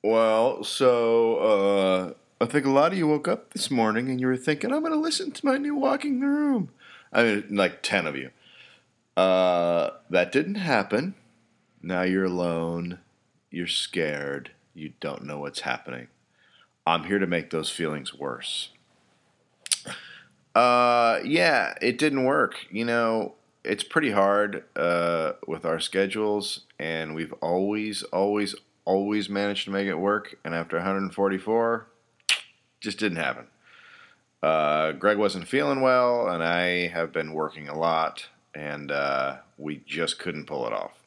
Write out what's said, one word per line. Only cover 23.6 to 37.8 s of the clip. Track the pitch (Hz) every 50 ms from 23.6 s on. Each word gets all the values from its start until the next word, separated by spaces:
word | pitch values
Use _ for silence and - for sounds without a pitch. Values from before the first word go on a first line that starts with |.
| _
it's | - 104 104 -
pretty | - - 160 151 127
hard, | 101 101 98 98 101 101 104 104 101 - - _ _
uh, | - 82 87 87 87 85 85 85 82 80 - - - -
with | - 82 80 -
our | 82 82 82
schedules, | 80 - - 95 98 98 98 107 107 104 104 104 101 - - - _ _ _ -
and | 76 80 82 80 80 78 78
we've | 80 78 78 -
always, | - - 82 87 92 95 101 104 107 107 107 104 - -
always, | - - 90 98 104 104 104 101 95 - - _ _ _ _ _
always | 87 95 98 101 101 107 107 101 95
managed | 101 101 101 101 101 - -
to | 98
make | 98 98 101
it | 98 87
work, | 80 92 101 104 104 - - - _ -
and | 80 82
after | 82 80 - -
a | 85
hundred | 87 95 98 98 98 92 90
forty-four, | - 98 98 98 95 95 107 110 117 117 117 117 113 113 _ _ _ _ _ _ _ _ - - - - - _ _ _ _ _ _
just | - 104 101 -
didn't | 107 101 85 82
happen. | 78 65 62 62 60 _ _ _ _ - - - - - - - - - _ _ _ _ _ _
Uh, | - 78 80 78 76 73 76 76 78 78
Greg | 73 67 87 104 107 101
wasn't | 107 101 95 92 85
feeling | - - 135 147 143 139 135
well, | 131 131 127 127 123 123 123 120 113 92
and | 87 85
I | 82 82 87 87 90 90 90 90 87 85
have | 85 82 82 76
been | - 80 78 78 78
working | 78 78 73 - 78 76 71
a | 73
lot, | 78